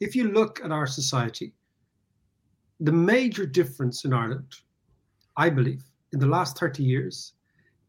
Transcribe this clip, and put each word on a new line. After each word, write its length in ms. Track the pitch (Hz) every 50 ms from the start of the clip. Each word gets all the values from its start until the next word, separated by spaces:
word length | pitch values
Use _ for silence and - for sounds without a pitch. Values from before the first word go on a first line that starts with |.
if 160 | 208 208 -
you 160 | 254 240 208
look 280 | 202 220 220 214 - - -
at 80 | 156
our 140 | 156 151 147
society, 640 | 131 - 147 135 - 143 123 117 110 - - - - - _ _ _ _ _ _ _ _ _ _ _ _ _ _ _ _ _ _ _ _ _ _ _ _ -
the 120 | 160 151
major 540 | 165 170 170 196 233 262 262 233 - 202 190
difference 580 | 139 131 180 165 131 - - 131 123 - - -
in 80 | 139
Ireland, 400 | 131 120 113 110 131 135 131 - - - _ _ _ _ _ _ _ _ _ _ _ _ _ _ _
I 120 | 143 156 170
believe, 360 | 147 131 120 131 135 - - _ _ _ _ _
in 60 | 156 135
the 80 | 135
last 320 | 139 160 180 170 131 - -
thirty 240 | 175 147 - 151
years 520 | 135 127 127 - - - - - - - - _ _ _ _ _ _ _ _ _ _